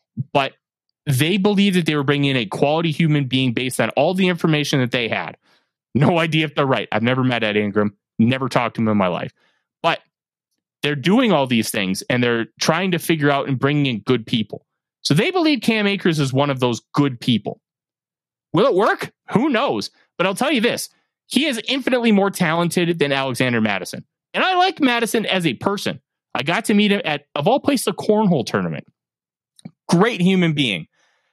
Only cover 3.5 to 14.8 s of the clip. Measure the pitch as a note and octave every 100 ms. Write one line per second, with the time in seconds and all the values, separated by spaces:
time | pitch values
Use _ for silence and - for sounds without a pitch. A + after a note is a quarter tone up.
3.5 | A#2 B2+ - A2+ - D#3 F#3 F#3 F3 E3+
4.5 | D3+ C#3 C#3 B2 B2+ A2 G#2 E2 - _
5.5 | _ _ _ _ A#2 D#3 E3+ E3 D#3 D3+
6.5 | - C#3 A#2 - G#2+ A#2 C3 B2+ A#2+ G#2+
7.5 | G#2 G#2 G#2 G#2 - _ - A2+ C3 C3
8.5 | C3+ A#2 - A2 G#2 F#2 D#2 - _ _
9.5 | _ _ - E3 D3+ _ _ _ _ _
10.5 | _ _ - D3 D3 C#3+ A3+ A#3+ D#3 B2+
11.5 | A#2 G2+ A2+ F#2 F#2+ - B2 B2 A#2 A2+
12.5 | - - D#3+ F#3+ E3+ - D#3+ C#3+ C#3 C3+
13.5 | B2+ C3+ D3 C#3 A2 - B2 A2 A#2 G#2+
14.5 | - _ _